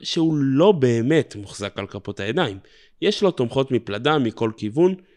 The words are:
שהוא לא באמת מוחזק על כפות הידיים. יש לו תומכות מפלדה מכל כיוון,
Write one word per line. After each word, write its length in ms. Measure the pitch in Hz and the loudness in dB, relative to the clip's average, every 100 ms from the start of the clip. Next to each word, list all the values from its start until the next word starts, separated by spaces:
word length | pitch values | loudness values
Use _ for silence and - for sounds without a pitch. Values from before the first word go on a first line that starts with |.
שהוא 340 | - 175 160 151 | -6 0 0 2
לא 360 | 135 135 190 | 2 4 4
באמת 640 | 175 127 117 120 160 - 104 | 4 2 2 2 2 0 -6
מוחזק 440 | 98 - 101 - | -14 -10 -8 -6
על 80 | 101 | -10
כפות 320 | 101 101 101 | -10 -10 -6
הידיים. 400 | 101 147 143 95 - _ _ - | -4 -2 -4 -6 -16 _ _ -4
יש 220 | 175 214 | -2 0
לו 80 | 196 | 0
תומכות 400 | - 120 135 131 | 0 -2 -2 0
מפלדה 460 | 120 - 104 135 156 | -2 -2 -4 0 2
מכל 340 | 117 - 113 - | 0 -2 -4 -4
כיוון, 380 | 107 127 180 185 _ | -4 2 2 0 _